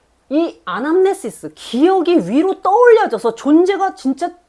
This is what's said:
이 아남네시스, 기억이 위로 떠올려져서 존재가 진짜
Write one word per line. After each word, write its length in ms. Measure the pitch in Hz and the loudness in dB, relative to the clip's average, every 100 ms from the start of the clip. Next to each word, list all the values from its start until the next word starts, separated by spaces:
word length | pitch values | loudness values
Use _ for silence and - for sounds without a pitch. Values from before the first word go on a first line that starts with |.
| _ _ - | _ _ -6
이 300 | 285 330 - - | -4 -4 -8 -12
아남네시스, 880 | 190 277 349 381 381 226 - 156 | -8 -2 0 0 -2 -10 -12 -16
기억이 760 | - - 233 330 381 320 339 175 | -18 -8 0 0 2 0 0 0
위로 320 | 254 381 - | 0 0 -2
떠올려져서 720 | 381 415 494 453 359 208 233 226 | 0 4 6 6 2 -2 -4 -4
존재가 600 | 269 311 370 381 381 381 | 2 2 2 0 -6 -4
진짜 400 | 269 269 349 - | -6 -4 -8 -10